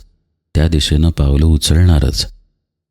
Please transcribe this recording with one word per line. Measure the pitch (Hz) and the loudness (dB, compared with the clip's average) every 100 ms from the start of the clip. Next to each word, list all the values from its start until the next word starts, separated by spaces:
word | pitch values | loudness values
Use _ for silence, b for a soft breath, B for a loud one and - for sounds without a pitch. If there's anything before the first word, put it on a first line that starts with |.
| - _ _ _ _ 76 | -14 _ _ _ _ -2
त्या | 82 | 0
दिशेनं | 80 - 73 82 | -2 -2 0 0
पावलं | - 69 71 80 | 0 0 2 2
उचलणारच. | 76 - 80 90 76 65 - - - _ _ _ _ _ | 0 0 2 2 2 0 -4 -10 -14 _ _ _ _ _